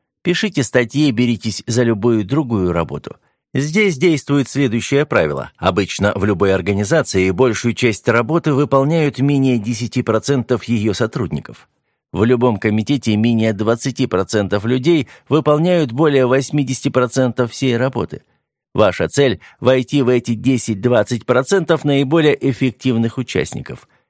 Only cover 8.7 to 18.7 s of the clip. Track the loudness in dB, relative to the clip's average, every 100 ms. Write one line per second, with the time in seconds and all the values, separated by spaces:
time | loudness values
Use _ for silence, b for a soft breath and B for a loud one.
8.7 | 2 2 0 0 0 0 2 2 0 -2
9.7 | -6 -4 -2 0 0 0 -2 0 -2 0
10.7 | -2 0 0 -2 -4 -4 -6 -10 -18 _
11.7 | _ _ _ _ -2 2 2 2 0 0
12.7 | 0 0 -2 0 0 2 2 0 0 0
13.7 | -2 -2 -4 -2 -2 -2 -2 0 -2 -2
14.7 | -2 2 0 -2 B -2 0 2 2 2
15.7 | 0 0 0 2 4 4 2 0 -2 -2
16.7 | -2 -2 0 0 0 0 0 -4 -2 -2
17.7 | 0 -2 -4 -8 -10 _ _ _ _ _